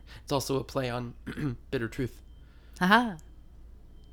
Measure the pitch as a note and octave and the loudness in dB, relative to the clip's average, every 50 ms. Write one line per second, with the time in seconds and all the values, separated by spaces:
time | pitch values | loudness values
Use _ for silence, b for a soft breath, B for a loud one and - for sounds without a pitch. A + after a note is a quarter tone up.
0 | - B B B B - D3 C3 - - C3+ C3 A#2 - - C#3 B2+ B2 A#2+ B2 | -16 B B B B 2 2 2 2 4 2 0 0 0 -2 0 0 0 0 -2
1 | B2 A#2+ - - - - - - D3+ C#3 A#2 - - - - B2 A#2 A2 - - | -2 -4 -8 -10 -10 -10 -6 -2 -2 -2 -2 -4 -6 -2 0 0 0 0 0 0
2 | B2+ A2 - - - - - - b b b b b b b b F3+ F#3 G#3+ A#3 | -2 -2 -2 -6 -16 -18 -18 -18 b b b b b b b b 6 10 10 10
3 | B3 A3+ F3 - - - - - - - - - - - - - - - - - | 8 6 0 -6 -10 -16 -18 -18 -18 -18 -18 -16 -16 -16 -16 -18 -18 -18 -18 -18
4 | - - | -18 -18